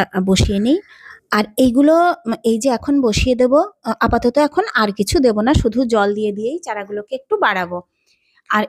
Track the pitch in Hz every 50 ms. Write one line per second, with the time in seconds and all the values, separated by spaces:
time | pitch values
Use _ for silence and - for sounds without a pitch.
0 | 196 - - 196 185 190 190 185 - - 202 196 208 240 294 392 - _ - -
1 | - - - - _ - - 208 214 208 - - 262 254 226 254 285 294 320 330
2 | 349 349 339 - - 226 226 - - 233 226 220 226 269 240 226 - - 285 285
3 | 262 233 208 - - 254 254 226 247 254 254 294 359 415 - _ - 247 226 -
4 | - - - 233 - 240 240 285 302 294 - - 427 440 - 247 220 208 202 -
5 | 208 - - 349 269 247 214 208 214 240 302 - - 262 214 240 269 233 233 214
6 | 202 202 208 208 214 214 202 202 214 233 294 349 - 269 220 208 202 196 208 208
7 | 208 - 262 262 - - 427 427 349 233 202 190 180 175 175 175 180 _ _ _
8 | _ _ _ _ _ _ _ _ _ - - 214 214